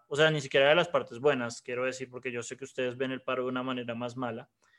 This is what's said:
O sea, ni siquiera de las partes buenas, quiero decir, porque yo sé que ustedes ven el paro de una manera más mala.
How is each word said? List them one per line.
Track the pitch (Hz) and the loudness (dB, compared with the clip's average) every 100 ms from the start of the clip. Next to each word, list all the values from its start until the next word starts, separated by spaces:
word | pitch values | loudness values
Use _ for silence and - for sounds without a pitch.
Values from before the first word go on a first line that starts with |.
| _ | _
O | |
sea, | 143 156 | 4 4
ni | 151 | 4
siquiera | 139 143 139 | 2 4 6
de | |
las | 160 170 | 6 4
partes | 139 117 117 | 0 -2 0
buenas, | 143 135 120 113 | 2 2 -2 -8
quiero | - 123 131 | -8 -4 -4
decir, | 123 127 | -4 -12
porque | 123 127 | -8 -6
yo | 120 | -6
sé | 113 127 | -8 -12
que | |
ustedes | 135 - 123 123 | -10 -4 -4 -2
ven | 131 | -4
el | 131 | -4
paro | - 127 | -4 -2
de | 127 | -2
una | 127 | -4
manera | 131 127 120 | -4 -4 -6
más | 117 123 123 | -6 -6 -6
mala. | 123 113 135 _ _ | -6 -8 -12 _ _